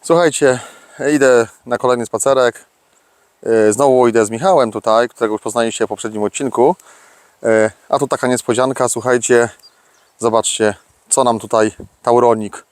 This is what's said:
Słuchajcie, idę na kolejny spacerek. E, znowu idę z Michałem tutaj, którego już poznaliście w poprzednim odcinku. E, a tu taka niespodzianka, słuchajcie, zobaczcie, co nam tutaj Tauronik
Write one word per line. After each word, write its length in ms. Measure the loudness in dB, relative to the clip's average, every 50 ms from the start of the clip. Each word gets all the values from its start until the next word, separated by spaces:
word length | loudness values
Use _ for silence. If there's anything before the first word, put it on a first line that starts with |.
| _
Słuchajcie, 580 | 0 0 2 2 0 0 2 0 2 0 0 -6 -16 -20 -20 -20 _ -14 -6 -4 -2 0
idę 320 | 2 4 4 4 4 2 0 -6 _ _
na 120 | -8 -6 -4
kolejny 280 | 0 -2 -2 -2 -4
spacerek. 580 | -6 -6 -4 0 0 2 2 2 0 -2 -4 -20 _ _ _ _ _ _ _ _ _ _ _ _ _ _ _ -4
E, 300 | -2 0 2 2 2 2
znowu 360 | 2 2 2 4 4 2 2
idę 180 | 2 2 0
z 40 | 0
Michałem 420 | -2 -4 0 2 2 2 2 0 -2
tutaj, 360 | -6 -2 0 0 2 0 -2
którego 260 | _ -4 -4 -4 -4
już 80 | -4 _
poznaliście 420 | -6 -4 -2 -4 -4 -2 -4 -6
w 40 | -6
poprzednim 340 | -6 -8 -10 -10 -6 -4 -6
odcinku. 540 | -6 _ -6 -8 -6 0 2 2 2 2 _ -8 -20 -20 -20 _ _ _ _ _ _ _ _ -2
E, 280 | 0 2 2 2 0 -4 _ _ _
a 100 | -2 -2
tu 100 | -2 -2
taka 180 | -4 -4 -2
niespodzianka, 640 | -2 -2 -2 -2 -4 -2 0 0 -2 -2 -2 -4 -4
słuchajcie, 600 | -4 -4 -2 -2 -2 0 0 2 2 2 2 2 -4 _ _ _ _ _ _ _ _ _ _ _ _ _
zobaczcie, 560 | -4 0 0 0 -2 -2 -4 0 0 -2 -2 -4 _ _ _ _ _ _
co 160 | -2 0 0
nam 140 | 0 0 -2
tutaj 340 | -4 -2 0 0 0 0 -2 _ -20 -20 _ _ _
Tauronik 640 | 0 2 4 4 2 2 0 -2 -10 -12 -16 -20 _